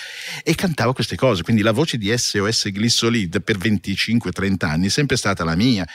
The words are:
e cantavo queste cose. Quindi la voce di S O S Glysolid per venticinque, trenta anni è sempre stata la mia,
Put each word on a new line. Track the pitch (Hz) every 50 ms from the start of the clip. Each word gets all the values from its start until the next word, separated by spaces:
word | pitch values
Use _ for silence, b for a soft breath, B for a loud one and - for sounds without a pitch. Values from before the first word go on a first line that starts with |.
| B B B B B B B B B
e | - 156
cantavo | - 208 185 151 - 110 120 131
queste | - 117 - -
cose. | - - 131 110 87
Quindi | 82 - 113 107 101
la | 113
voce | 107 120 160 156 -
di | 120 101 98 120
S | 120 - - -
O | 104 98 107
S | 113 - - 107
Glysolid | 95 101 110 120 - - 117 117 117 117 95 82 85 98
per | - - 107
venticinque, | 98 101 113 104 92 - 98 98 - - - 113 120 - 92
trenta | 85 - 98 101 95 90 98 82
anni | 76 82 92
è | 98
sempre | - - 147 135 135
stata | 120 - 104 95 - 85
la | 82 82
mia, | 87 110 131 117 95 87 B